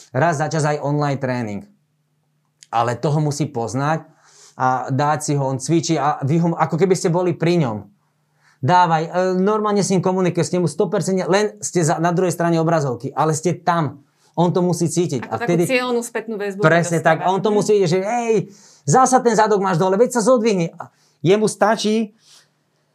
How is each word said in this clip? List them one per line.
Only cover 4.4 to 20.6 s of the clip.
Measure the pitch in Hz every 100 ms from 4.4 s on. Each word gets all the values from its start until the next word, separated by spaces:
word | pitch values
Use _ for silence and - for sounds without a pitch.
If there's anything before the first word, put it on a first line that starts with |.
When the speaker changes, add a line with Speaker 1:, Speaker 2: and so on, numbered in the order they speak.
| - -
Speaker 1:
a | 131 127 120
dať | 131 147 151
si | - 143
ho, | 135
on | 131
cvičí | - 165 - 160
a | 139 151 135
vy | 165
ho, | 170
ako | 160 156 156
keby | 185 185
ste | 190
boli | 170 180
pri | - 165 175
ňom. | 131 107 - _ _ _ _ _ _ -
Dávaj, | 127 180 175 160 170
e, | 175 185 185
normálne | 190 214 214 202
s | 185
ním | 190
komunikujte, | 185 185 180 170
s | 156
ním | 180 175
sto | - 202
percent, | 208 185 190 156
len | 190 208 208
ste | - 175
za, | 156 156
na | 170
druhej | 175 185 170
strane | 170 165
obrazovky, | 160 165 139 120 - -
ale | 156
ste | 156 180 170
tam. | - 170 143 - _ _ _ -
On | 175
to | 180
musí | 175 165 170
cítiť. | - 175 135
Speaker 2:
Ako | -
Speaker 1:
A | 113
Speaker 2:
takú | -
Speaker 1:
vtedy | 147
Speaker 2:
cieľnú | 175 254 247 240
spätnú | 233 226 226 214
väzbu | 202 190
Speaker 1:
Presne | 160 165 170 165
tak. | 165 160
Speaker 2:
dostáva. | 180
Speaker 1:
A | 190
on |
to | 214
Speaker 2:
Mhm. | 208
Speaker 1:
musí | 196 208
vidieť, | 180
že: | 185
"Hej, | 196 240 233 214 - - - -
zasa | - 254 254 254
ten | 240
zadok | 214 214 208
máš | 190 170
dole, | 190 190
veď | 254 247
sa |
zodvihni." | 208 254 226 190